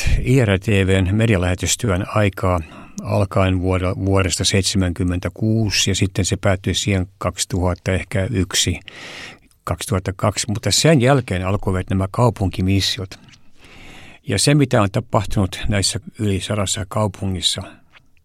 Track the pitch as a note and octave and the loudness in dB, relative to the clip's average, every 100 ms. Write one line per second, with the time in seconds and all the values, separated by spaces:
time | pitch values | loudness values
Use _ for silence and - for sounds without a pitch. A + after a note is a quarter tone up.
0 | - - A#2+ C3+ G#2+ F#2+ A2+ G2 F#2+ F#2+ | 2 2 4 4 4 2 2 2 4 2
1 | F#2 G#2+ A2+ F#2+ F2+ F2+ F2 - A#2 F2+ | 2 2 2 2 2 0 -2 -2 0 -2
2 | G#2 G#2+ G2+ - F#2+ F2+ D#2 - - - | -2 0 0 0 0 0 -4 -14 -16 -12
3 | G2+ G#2 G2+ G#2 F#2+ F#2 F2+ F#2 F2+ G2+ | -4 -2 0 2 2 2 0 0 -2 -2
4 | G2 G2 F#2 - G2 G2 F#2+ F#2+ F2+ E2 | 0 2 2 0 0 0 2 0 0 0
5 | F2+ F2+ F#2+ - A2 A2 G#2+ - - G2 | -2 -2 -4 -2 0 2 0 0 0 0
6 | G2 - F2+ G2+ G2+ F#2 - F#2 - F#2+ | 0 0 -2 0 0 0 0 -2 0 0
7 | F2+ _ F2+ - - F#2+ F2+ F2 - F#2 | -2 _ -6 -4 -4 -2 0 -2 -2 -2
8 | - G2 F#2+ G2+ F2 - - F2 - - | -2 -4 -2 0 0 0 -2 -2 -8 -18
9 | - - - - _ _ - F2+ - F#2+ | -16 -16 -16 -20 _ _ -6 -6 -2 -2
10 | F#2 G2 G#2+ - - G#2 G2+ - D3+ D#3+ | -2 -2 -2 -2 -4 -4 0 2 6 6
11 | A#2+ C#3 B2 F2+ F#2 G2+ - F#2 F#2 G2 | 6 4 2 -2 -2 -2 0 -2 0 -2
12 | F#2+ - A#2+ - F#2+ - F#2 G2 - - | -2 2 0 2 -2 0 0 2 0 -4
13 | F#2 - - - - - - - - - | -8 -14 -20 -20 -20 -20 -20 -20 -20 -20
14 | - - - G#2 - D3 C3 B2 G2 A#2+ | -20 -14 -4 0 4 4 4 4 2 0
15 | - A#2 - A2 F#2+ - - G2+ F#2+ F#2+ | -2 -2 0 0 0 -2 0 0 0 -4
16 | - - G#2+ G2 - G#2 F#2+ - F#2+ A2 | -8 -4 -2 -2 -2 -2 -2 -4 -4 -2
17 | G#2+ - G2 F2+ - - - - _ - | -2 -2 -4 -2 -2 -4 -8 -16 _ -20
18 | _ _ | _ _